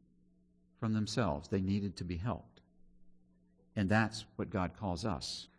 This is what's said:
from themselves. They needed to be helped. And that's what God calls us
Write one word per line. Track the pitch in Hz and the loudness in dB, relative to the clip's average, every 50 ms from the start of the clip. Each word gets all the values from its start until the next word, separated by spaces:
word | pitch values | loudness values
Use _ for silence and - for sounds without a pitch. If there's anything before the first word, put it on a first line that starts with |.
| - _ _ - - _ _ _ _ _ _ _ _ _ _ _ | -20 _ _ -20 -20 _ _ _ _ _ _ _ _ _ _ _
from | 117 110 110 | 0 2 2
themselves. | 107 104 107 - 131 110 82 71 73 82 | 2 2 2 2 2 2 2 2 0 -2
They | - 104 98 | -2 0 2
needed | 95 95 98 104 101 98 - | 2 2 2 2 0 -2 -4
to | - 95 | -6 -4
be | 87 87 | -4 -4
helped. | 82 104 123 85 - - - - - - _ _ - - - - - - - - - - _ - _ _ _ _ _ _ _ _ | -2 -2 -2 -4 -4 -8 -14 -20 -20 -20 _ _ -20 -20 -20 -20 -20 -20 -20 -20 -20 -20 _ -20 _ _ _ _ _ _ _ _
And | 107 98 | 0 2
that's | 90 107 113 110 107 - - - - - | 4 4 4 4 2 -2 -6 -10 -10 -6
what | - 92 82 | -6 -6 -2
God | - 95 90 85 - | 0 0 0 -2 -2
calls | - 110 95 87 82 123 | -4 -4 -2 -2 -2 -2
us | 110 80 64 - - - - - - _ | -2 -2 -4 -6 -8 -10 -10 -14 -16 _